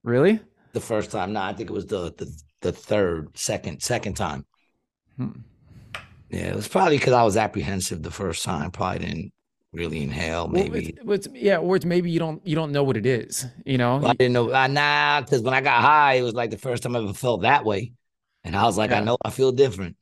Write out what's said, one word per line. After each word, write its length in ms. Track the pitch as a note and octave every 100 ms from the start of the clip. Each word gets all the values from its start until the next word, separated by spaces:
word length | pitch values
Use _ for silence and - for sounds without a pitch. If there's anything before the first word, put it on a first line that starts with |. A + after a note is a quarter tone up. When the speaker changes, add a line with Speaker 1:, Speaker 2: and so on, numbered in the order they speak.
Speaker 1:
Really? 360 | A#2+ B2 E3+ A3 - _ _
Speaker 2:
The 80 | E3
first 300 | - A2 G2
time. 220 | G#2+ F#2
No, 80 | G#2+
I 120 | F#2+
think 160 | F#2+ F#2
it 20 |
was 140 | G2 F#2+
the, 260 | G2+ E2 -
the, 160 | C#2 D#2 _ _
the 100 | F#2
third, 640 | E2 - G#2 F#2+ E2 D2 -
second, 440 | - G#2 - C#2+
second 320 | - A#2+ G#2
time. 300 | F#2 F2+ C#2 - _ _ _ _ _ _ -
Speaker 1:
Hmm. 140 | B2+ - A#2 _ _ - - - - - _
Speaker 2:
Yeah, 180 | F2+ F2
it 80 | G2
was 100 | G#2
probably 300 | F#3+ F#3 C#3+
'cause 140 | -
I 100 | B2
was 140 | A2+ G2+
apprehensive 680 | G#2+ - C#2+ G2 F2 E2+
the 80 | D#2
first 320 | - F#2+ E2
time. 260 | - E2+ D#2+
Probably 300 | - F#2 F2+ F2
didn't 260 | E2 F2+ _ _ _ _
really 300 | D#2+ E2+ D#2
inhale, 420 | C#2 - E2 E2 E2+
Speaker 1:
Well, 160 | F3+
Speaker 2:
maybe. 320 | G3 - - -
Speaker 1:
it's, 220 | A3+ G3+ -
it's, 20 |
yeah, 260 | - G3+ F3
or 180 | F3 F#3
it's 80 |
maybe 260 | F3 F3 F3
you 80 | E3
don't, 260 | E3 D#3 F#3+
you 100 | D3+
don't 160 | D#3
know 100 | C#3+
what 140 | C#3 A2+
it 100 | A2+
is, 400 | A#2+ - - B2+ -
you 140 | - C3
know? 200 | A#2+ C3
Speaker 2:
Well, 120 | D3+
I 40 |
didn't 180 | - B2+
know. 200 | B2 A#2
Uh, 140 | B2+ C3
nah, 560 | C#3+ D3 D3 D3 D3
'cause 200 | C3 C3+
when 120 | A2+
I 60 | C3
got 200 | C#3 B2
high, 320 | B2+ D3+ C#3+
it 80 | B2+
was, 120 | B2
like, 160 | A2+ A#2
the 80 | G#2
first 240 | C3+ A#2+
time 140 | B2 B2
I 40 |
ever 140 | G#2
felt 280 | G2 B2+ A2
that 220 | A2 C#3+
way. 280 | G#2+ G2 B2 _ _ _ _ _
And 140 | E2+ F#2+
I 80 |
was 120 | A2+ G2
like, 140 | G#2+
"I 80 | G#2
Speaker 1:
Yeah. 60 |
Speaker 2:
know 140 | G#2+ A#2+
I 60 | A2
feel 220 | - C3
different." 440 | B2+ C3+ G2 F2+ -